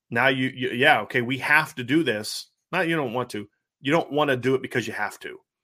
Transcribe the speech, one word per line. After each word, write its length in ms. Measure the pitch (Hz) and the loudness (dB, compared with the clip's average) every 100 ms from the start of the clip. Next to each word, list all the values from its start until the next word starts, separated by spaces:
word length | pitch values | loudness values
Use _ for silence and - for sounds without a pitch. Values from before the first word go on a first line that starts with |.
| _ | _
now 180 | 117 131 | 2 2
you, 180 | 135 131 | 2 -2
you, 220 | - 127 | -2 -4
yeah, 320 | 120 143 127 | 2 4 4
okay, 200 | 104 131 | 2 -2
we 180 | 120 131 | -2 -4
have 360 | - 151 151 - | 2 2 2 -6
to 80 | |
do 200 | 123 156 | 0 2
this. 440 | 135 107 104 - - _ _ | 2 -2 -4 -10 -12 _ _
Not 160 | 170 165 | -2 0
you 80 | 165 | 0
don't 180 | 127 | -2
want 180 | 123 123 | -2 -4
to. 180 | 104 104 _ _ _ | -8 -12 _ _ _
You 100 | 131 | 0
don't 220 | 165 - | 0 0
wanna 240 | 139 147 123 | 0 2 2
do 180 | 131 131 | 2 0
it 60 | |
because 260 | 131 127 107 | 0 -4 -4
you 60 | |
have 260 | 104 104 - | -6 -6 -8
to. 220 | 71 - _ _ | -14 -14 _ _